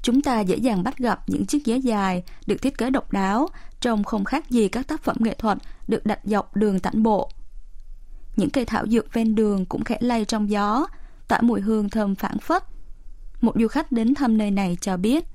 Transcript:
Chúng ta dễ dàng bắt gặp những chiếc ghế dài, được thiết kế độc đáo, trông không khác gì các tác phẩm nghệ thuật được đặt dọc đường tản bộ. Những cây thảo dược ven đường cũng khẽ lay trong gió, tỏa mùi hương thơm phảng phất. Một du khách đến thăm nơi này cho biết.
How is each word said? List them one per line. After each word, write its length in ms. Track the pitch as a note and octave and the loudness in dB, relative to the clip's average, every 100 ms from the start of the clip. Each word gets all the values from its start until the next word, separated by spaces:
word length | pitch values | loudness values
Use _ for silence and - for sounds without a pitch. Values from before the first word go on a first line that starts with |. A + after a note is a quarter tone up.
Chúng 200 | - B3+ | 4 2
ta 180 | C#4+ A3+ | 4 0
dễ 160 | F#3+ F3+ | 2 2
dàng 260 | B3 G3 | 2 2
bắt 160 | F#3+ C#4 | -2 -2
gặp 220 | B3 F#3 - | -2 -2 -2
những 200 | F#3+ G3 | -2 0
chiếc 180 | D4 | 0
ghế 120 | C4 A#3+ | 2 0
dài, 460 | C4 G#3+ F#3+ F3+ - - - | 2 2 0 -2 -4 -12 -2
được 160 | G3+ | 0
thiết 160 | C4+ - | 0 0
kế 120 | A#3+ | 0
độc 220 | C4 - | 0 0
đáo, 360 | G3 F#3+ G#3+ E4+ - - - | 0 2 2 0 -4 -16 -2
trông 240 | A#3+ G#3+ | 0 0
không 200 | G3+ A3 | 0 -2
khác 260 | G3 C#4 D4+ | 0 -2 0
gì 180 | A#3+ G3 | 2 2
các 200 | A#3 C4 | 0 -4
tác 140 | D#4 | -2
phẩm 140 | - - | -2 0
nghệ 140 | A3+ | -2
thuật 240 | - A3 F#3+ - - - | 0 -2 -2 -4 -10 -2
được 180 | A3 G#3+ | 0 0
đặt 140 | G#3 | -2
dọc 320 | - G#3 - G3+ | 0 0 0 0
đường 240 | G#3+ F#3+ | 2 2
tản 220 | F3+ A3 | 0 2
bộ. 280 | A3 G#3 - - - - - - - - - - - - | 4 4 0 -8 -12 -12 -12 -12 -12 -14 -14 -12 -4 0
Những 140 | A#3+ | 0
cây 140 | C4+ | 0
thảo 220 | A#3 A3 G#3+ | 0 -2 2
dược 260 | A3+ - | 2 2
ven 220 | A#3 A3+ | 0 2
đường 320 | A3 G#3+ G3 F3+ | 4 2 2 -2
cũng 180 | - | -4
khẽ 120 | - E3+ | -2 0
lay 240 | B3 A#3 | 0 0
trong 260 | G#3 A3 G#3 | 0 0 2
gió, 360 | G#3 G#3 A#3 F#4 - - - - | 2 2 0 0 -6 -16 -16 0
tỏa 120 | - | 4
mùi 180 | A#3 G3+ | 4 2
hương 300 | G3+ A3 G#3 | 2 0 0
thơm 240 | A3+ G3+ | 0 0
phảng 240 | G3 G3 G#3+ | 0 -2 -4
phất. 260 | - F4 - - - - - - - - | 0 0 0 -10 -12 -12 -12 -12 -12 0
Một 120 | A3 G#3+ | 2 4
du 80 | A3+ | 2
khách 240 | C#4 D#4+ | 0 0
đến 220 | A3+ A3+ | 0 2
thăm 240 | C#4+ C4 A3 | 2 4 2
nơi 120 | G#3 | 2
này 280 | G3 F#3+ F3 | 2 0 0
cho 160 | - F3+ | -2 0
biết. 280 | G#3 D4 E4+ | 2 2 0